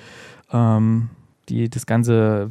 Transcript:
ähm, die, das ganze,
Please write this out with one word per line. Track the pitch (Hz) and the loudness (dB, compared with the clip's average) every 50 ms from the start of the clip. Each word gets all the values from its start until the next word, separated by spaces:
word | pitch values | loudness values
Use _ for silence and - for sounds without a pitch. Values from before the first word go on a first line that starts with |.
| - - - - - - - - _ _ - | -20 -20 -20 -20 -20 -20 -20 -20 _ _ -2
ähm, | 117 117 113 110 107 110 110 113 113 117 117 - - _ _ _ _ _ - | 0 2 2 2 2 2 2 0 0 -4 -6 -10 -18 _ _ _ _ _ -8
die, | 123 117 117 117 | -6 -4 -4 -4
das | 117 - - | -6 -10 -6
ganze, | - 113 117 113 120 117 113 110 107 107 104 101 107 | -2 -2 0 2 2 2 2 2 2 0 -2 -4 -6